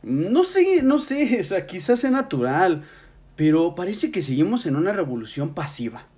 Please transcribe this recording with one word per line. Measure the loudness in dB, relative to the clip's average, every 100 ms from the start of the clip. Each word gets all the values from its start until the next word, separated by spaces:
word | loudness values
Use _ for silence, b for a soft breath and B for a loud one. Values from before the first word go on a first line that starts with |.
No | -4 -2 2 2
sé, | 2 2 4 4
no | 4 2
sé, | 0 -2 0 0
<laughs> |
o |
sea, | 0 -4 -4
quizás | -6 0 2
sea | 2
natural, | 0 0 -2 0 2 2 2 -6 B B B _ 0
pero | 4 4 2 -2
parece | -6 -4 -4
que | -4
seguimos | -2 0 2 0 -2
en | 0
una | 0
revolución | -2 -4 -6 -8 -6 -6
pasiva. | -6 -8 -6 -8 -8 -20